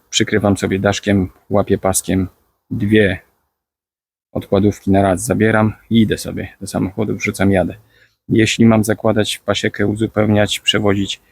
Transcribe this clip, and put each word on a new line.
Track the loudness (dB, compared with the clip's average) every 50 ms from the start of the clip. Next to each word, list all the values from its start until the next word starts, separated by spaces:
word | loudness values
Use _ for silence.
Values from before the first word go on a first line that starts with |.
| _ _
przykrywam | -4 -4 -2 0 0 0 2 2 0 0
sobie | -2 -2 -2 0
daszkiem, | 0 0 -2 0 -2 0 0 0 0 -2 -6 _ _ _
łapię | -2 -2 0 0 -2 0
paskiem, | 0 -2 -2 -2 -2 -2 -2 -2 -2 -4 -8 _ _ _ _ _ _ _
dwie | -6 -6 -2 2 4 4 4 2 0 -4 -10 _ _ _ _ _ _ _ _ _ _ _ _ _ _ _ _ _ _ _ _ _
odkładówki | _ -10 -4 0 2 2 2 2 0 0 0 2
na | 2 4
raz | 4 2 0 0 -2
zabieram | -2 0 2 2 2 2 2 2 0 -2 -6 _ _
i | 2 2
idę | 2 2 0 -4
sobie | -6 -8 -8 -8 -10 -12 -12 _
do | -14 -8
samochodu, | -6 -4 -4 -4 -4 -6 -6 -6 -6
wrzucam, | -6 -6 -6 -4 0 0 2
jadę. | 2 2 0 -2 -6 -10 _ _ _ _ _ _ _ _ _ -2
Jeśli | 0 2 2 2 2 4 4
mam | 4 4 4 2
zakładać | 0 -2 -2 -2 0 0 0 -2 -2 -6 -6
pasiekę, | -6 -4 -4 -2 -4 -4 -4 -2 -4 -4
uzupełniać, | -2 -2 -4 -4 -2 -2 0 2 2 2 2 0 -2 -4
przewozić | -4 -2 -2 0 0 0 0 0 -2 -4 -8 -12 _ _